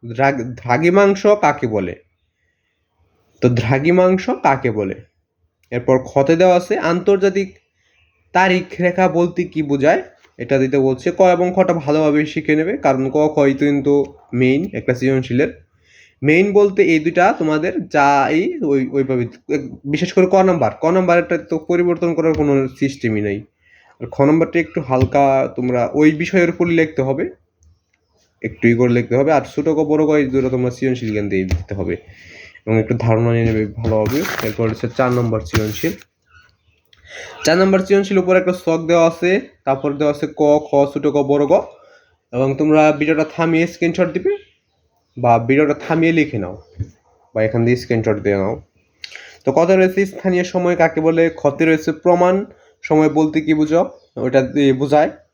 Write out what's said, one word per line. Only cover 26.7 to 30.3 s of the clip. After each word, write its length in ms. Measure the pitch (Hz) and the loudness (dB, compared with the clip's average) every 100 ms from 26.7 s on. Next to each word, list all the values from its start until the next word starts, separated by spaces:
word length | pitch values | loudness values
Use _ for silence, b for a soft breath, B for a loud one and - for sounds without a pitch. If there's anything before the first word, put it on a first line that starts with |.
| 165 | 0
লিখতে 220 | 160 - 135 | 0 -2 -4
হবে, 180 | 135 349 - _ _ _ _ _ _ _ _ _ _ | -4 -6 -8 _ _ _ _ _ _ _ _ _ _
একটু 220 | - - 117 | -12 -2 0
ই 20 | 117 | 2
করে 120 | 123 120 | 2 0
লিখতে 180 | 110 120 | 0 0
হবে। 120 | 139 151 | 2 0
আর 60 | - | -2
ছোট 140 | - 151 156 | -6 -2 -2
ক, 20 | 147 | 0
বড় 120 | 151 156 | 0 2
ক 20 | 151 | 0
এই 60 | 135 | 0